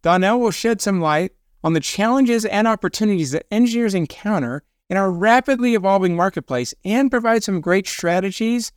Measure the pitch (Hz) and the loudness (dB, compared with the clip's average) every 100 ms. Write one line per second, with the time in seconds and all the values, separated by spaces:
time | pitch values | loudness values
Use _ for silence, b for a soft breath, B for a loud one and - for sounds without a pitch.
0 | 165 180 185 240 233 170 226 220 202 190 | 2 2 2 2 0 0 -2 0 -2 0
1 | 160 151 185 _ _ _ 160 165 - - | 0 0 -2 _ _ _ -2 0 -2 -2
2 | 214 262 247 233 220 202 226 214 185 - | 0 2 2 2 0 0 0 0 -4 -2
3 | 214 190 143 151 - 208 240 233 226 190 | 0 0 -2 -4 -2 2 2 2 0 0
4 | 156 - 202 202 120 139 _ _ _ 190 | -4 -6 -2 -2 -2 -8 _ _ _ -2
5 | 196 170 214 247 254 262 247 226 190 196 | 0 0 4 4 2 0 2 0 2 2
6 | 185 170 190 170 - 127 123 - 185 226 | 2 0 0 -2 -4 -4 -4 -8 -2 0
7 | 277 247 226 226 208 185 170 190 185 - | 2 0 2 0 0 -4 0 0 0 -4
8 | 170 175 196 - 220 240 220 | -2 0 -2 -4 -2 -2 -6